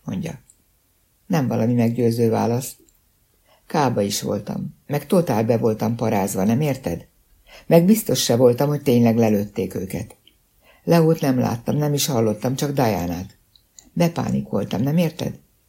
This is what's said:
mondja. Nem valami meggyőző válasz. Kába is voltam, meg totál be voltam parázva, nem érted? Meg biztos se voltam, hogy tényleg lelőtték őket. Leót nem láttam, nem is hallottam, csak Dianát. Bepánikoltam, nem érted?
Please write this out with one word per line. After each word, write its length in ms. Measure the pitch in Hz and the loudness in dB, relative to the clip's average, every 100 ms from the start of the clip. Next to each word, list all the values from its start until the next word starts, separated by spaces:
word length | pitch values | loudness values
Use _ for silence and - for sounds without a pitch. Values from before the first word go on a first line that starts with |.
mondja. 360 | - 190 - 135 _ _ _ _ _ _ _ _ - | -10 -8 -8 -12 _ _ _ _ _ _ _ _ -2
Nem 200 | 165 120 | 0 0
valami 260 | 113 113 | 0 0
meggyőző 560 | 120 117 117 117 117 113 | 2 0 2 0 2 0
válasz. 460 | 107 107 120 - - _ _ _ _ _ _ _ _ - | 0 0 -2 -6 -14 _ _ _ _ _ _ _ _ -6
Kába 340 | 165 131 117 | 0 0 0
is 200 | 101 - | -2 -2
voltam, 540 | 110 104 - - - - - | -4 -4 -6 -8 -10 -12 -6
meg 180 | 147 - | -6 0
totál 380 | 185 165 110 | 2 2 0
be 140 | 113 113 | 2 2
voltam 380 | 117 107 110 117 | 0 0 -2 -2
parázva, 480 | 110 104 98 98 | 0 0 0 0
nem 180 | 101 147 | 0 2
érted? 460 | 151 - 170 170 - _ _ _ _ - - | 0 -2 -6 -8 -10 _ _ _ _ -12 2
Meg 180 | 165 180 | 4 6
biztos 380 | 220 - 131 | 4 2 -2
se 120 | - 117 | 0 4
voltam, 340 | 123 123 143 | 4 4 0
hogy 120 | 147 | 0
tényleg 360 | - 120 117 113 | 2 4 4 4
lelőtték 580 | 110 104 101 - 92 - | 2 0 -2 -6 -6 -6
őket. 400 | 92 90 110 - _ _ _ _ _ _ | -8 -8 -10 -16 _ _ _ _ _ _
Leót 380 | 170 170 160 160 | 0 4 4 2
nem 180 | 139 127 | 0 0
láttam, 380 | 110 117 - 147 | -2 -2 -4 -2
nem 160 | 147 | 0
is 120 | 143 151 | -2 -2
hallottam, 500 | 120 107 104 127 135 | 0 0 -2 -4 -2
csak 160 | 143 | -2
Dianát. 680 | 139 113 90 87 85 95 - _ _ _ - - | 0 0 0 -4 -6 -10 -16 _ _ _ -20 -8
Bepánikoltam, 880 | 165 170 - - 190 - 98 - - | -2 -2 -2 -4 -4 -4 -6 -4 -4
nem 160 | 139 165 | 0 0
érted? 420 | 165 - - - _ _ | 0 -4 -8 -8 _ _